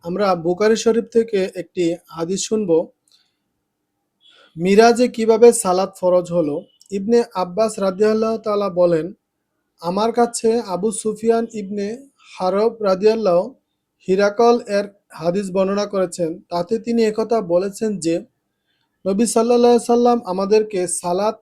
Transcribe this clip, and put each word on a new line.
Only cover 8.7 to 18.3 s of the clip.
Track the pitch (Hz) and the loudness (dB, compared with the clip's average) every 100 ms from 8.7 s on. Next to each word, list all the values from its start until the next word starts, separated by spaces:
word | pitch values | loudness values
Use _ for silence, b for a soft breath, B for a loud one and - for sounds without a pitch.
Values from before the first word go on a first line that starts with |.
| 175 175 165 165 214 _ _ _ _ _ _ | 2 2 2 -2 -12 _ _ _ _ _ _
"আমার | 170 190 226 | -6 -2 -2
কাছে | 226 240 - 226 233 | 0 0 0 -2 -2
আবু | 208 175 214 | -4 -4 -4
সুফিয়ান | 208 220 208 226 226 226 | -4 -8 -4 0 0 -2
ইবনে | 220 196 208 202 240 277 _ - | -8 -10 -6 -8 -8 -16 _ -20
হারব | - 185 196 220 233 | -6 -2 0 0 -2
রাদিয়াল্লাহু | 208 185 214 226 202 175 220 - _ _ _ _ - | -2 2 2 2 2 2 0 -10 _ _ _ _ -2
হিরাকল | 185 202 202 233 233 226 | 2 2 4 2 2 0
এর | 202 202 _ _ | -4 -4 _ _
হাদিস | - 160 185 196 | -6 -4 -4 -4
বর্ণনা | 185 190 202 208 | -2 -2 -2 -4
করেছেন। | 196 185 180 165 180 _ | -2 -4 -2 -6 -6 _
তাতে | 175 175 226 | -6 -4 -4
তিনি | 226 233 | -2 0
একথা | 220 214 220 226 | 0 -2 -2 -2
বলেছেন | 180 175 196 196 220 196 | 0 -2 -2 -6 -6 -4
যে, | 160 170 226 | -2 -4 -6